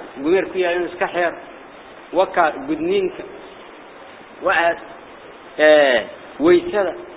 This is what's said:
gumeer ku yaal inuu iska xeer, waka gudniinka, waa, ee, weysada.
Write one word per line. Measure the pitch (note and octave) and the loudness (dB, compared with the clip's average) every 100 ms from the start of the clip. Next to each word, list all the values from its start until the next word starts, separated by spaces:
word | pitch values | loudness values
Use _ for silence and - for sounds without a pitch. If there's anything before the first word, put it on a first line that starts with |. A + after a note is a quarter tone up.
| - B2+ | -16 -6
gumeer | D3 F#3 E3 | 0 0 0
ku | F#3 | -4
yaal | F3 F3+ | -2 -2
inuu | E3+ | -6
iska | - F#3+ | -6 -4
xeer, | E3+ E3+ - - - - - - - - | -2 -4 -4 -16 -20 -20 -20 -20 -20 -4
waka | D#3+ F#3+ F#3+ D#3 C#3+ C3+ | -2 0 2 0 -2 -6
gudniinka, | D#3 E3 G3 - - - - - - - - - - - - - - | -4 -2 0 -2 -6 -16 -18 -20 -20 -20 -20 -20 -20 -20 -20 -20 -6
waa, | E3+ E3 E3+ A3 - - - - - - - - | 0 2 0 -2 -10 -20 -20 -20 -20 -20 -14 4
ee, | D3+ D3+ C#3 A#2 F#2+ - - - | 6 8 6 2 -2 -12 -18 0
weysada. | D#3+ F3 F3 G3+ F3+ - - | 4 4 4 -2 -2 -6 -14